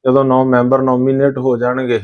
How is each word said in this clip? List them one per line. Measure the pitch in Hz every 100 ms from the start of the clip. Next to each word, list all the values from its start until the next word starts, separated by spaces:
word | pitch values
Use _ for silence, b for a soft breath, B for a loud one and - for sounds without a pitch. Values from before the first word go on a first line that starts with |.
| 131
ਜਦੋਂ | 135
ਨੌ | 135 127
ਮੈਂਬਰ | 131 123 123 135
ਨੋਮੀਨੇਟ | 131 127 131 135 139 135
ਹੋ | 131 117
ਜਾਣਗੇ | 123 127 127 113